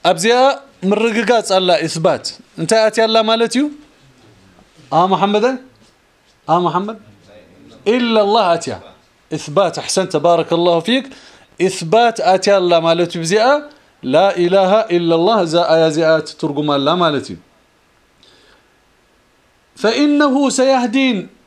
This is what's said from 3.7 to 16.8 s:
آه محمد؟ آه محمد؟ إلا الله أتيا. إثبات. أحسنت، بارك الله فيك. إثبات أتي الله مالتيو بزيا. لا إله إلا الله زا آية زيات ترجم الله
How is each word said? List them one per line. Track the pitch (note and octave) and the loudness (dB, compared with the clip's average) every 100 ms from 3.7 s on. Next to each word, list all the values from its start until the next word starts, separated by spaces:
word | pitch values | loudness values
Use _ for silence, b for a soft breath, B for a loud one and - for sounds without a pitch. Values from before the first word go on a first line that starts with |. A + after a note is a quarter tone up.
| - - _ _ _ _ _ _ _ _ _ - | -6 -20 _ _ _ _ _ _ _ _ _ -4
آه | D#3 F#3 | 0 0
محمد؟ | F#3 G3+ G#3 A#3+ B3+ - _ _ _ _ _ _ _ - | 0 0 0 -2 -4 -14 _ _ _ _ _ _ _ -2
آه | E3 | 0
محمد؟ | F3 E3+ G3+ A3 - _ _ - - - - - - | 0 -2 -6 -12 -20 _ _ -20 -20 -20 -20 -6 -2
إلا | B3 A#3+ A3 | 0 2 2
الله | G3+ A3+ F#3 | 2 2 0
أتيا. | E3 - F#2+ - _ _ _ _ | -2 -4 -12 -16 _ _ _ _
إثبات. | D#3 - D3 F3+ D3+ | -12 -2 0 0 -4
أحسنت، | - - F#3 - | -6 -4 -2 0
بارك | F3 E3+ E3 | 2 0 0
الله | E3+ F3 E3+ | 0 0 0
فيك. | E3+ C4 C4 B B B B - | 0 -4 -4 B B B B -4
إثبات | F3+ F3+ E3 G#3+ A#3+ A3 | -4 -4 0 2 2 0
أتي | E3+ F#3 G3+ G3 | 0 2 2 0
الله | F3+ E3+ | 2 2
مالتيو | E3 E3+ E3+ F3 | 2 0 -2 -4
بزيا. | E3 G#3 A#3+ D4 D4 b b _ | -2 0 2 0 -4 b b _
لا | C3 D3 G3 F3+ | 0 2 2 2
إله | F3 G3 F#3 G#3+ A3 F3 | 0 2 2 2 0 -2
إلا | E3+ | 0
الله | E3 F3+ A3+ | 2 2 0
زا | E3+ E3+ E3 | 0 0 2
آية | D#3+ D#3+ | 2 2
زيات | D#3 D#3+ D#3+ D3+ | 2 2 0 -2
ترجم | - D#3 C#3+ D3+ | -8 -6 -4 -2
الله | C#3+ | 0